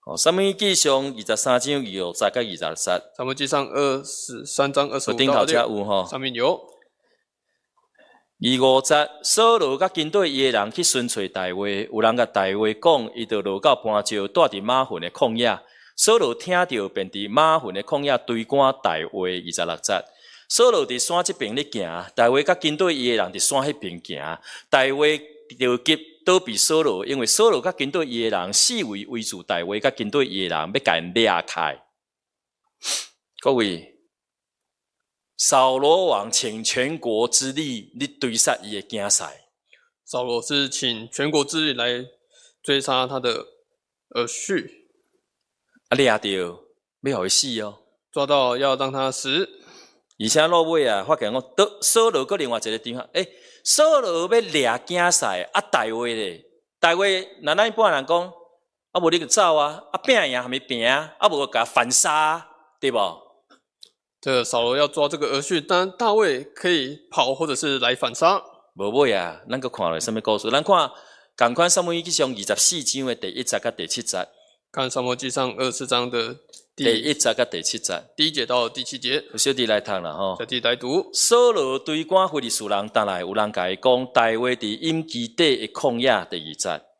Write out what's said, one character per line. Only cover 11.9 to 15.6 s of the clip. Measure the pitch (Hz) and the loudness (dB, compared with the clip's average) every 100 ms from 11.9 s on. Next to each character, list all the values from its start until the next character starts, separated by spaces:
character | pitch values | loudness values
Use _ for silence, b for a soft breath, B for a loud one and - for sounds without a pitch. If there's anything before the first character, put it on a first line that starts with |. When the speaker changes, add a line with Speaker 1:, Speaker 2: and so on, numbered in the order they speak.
Speaker 1:
有 | 110 | 2
人 | 113 120 | 2 2
甲 | 113 | 0
大 | - 95 | 0 0
卫 | 98 107 | 0 0
讲， | 107 170 147 110 | 2 4 4 0
伊 | 120 | -10
就 | 110 107 | -4 -2
落 | 98 98 | -2 2
到 | 151 | 2
搬 | 127 113 104 104 | 2 2 0 0
石， | 107 98 | -4 0
住 | |
伫 | 180 156 98 | 2 2 2
马 | 104 127 | 0 0
粪 | 131 90 | 0 -6
的 | 87 | -8
旷 | - 127 | -2 0
野。 | 113 120 95 | 2 0 0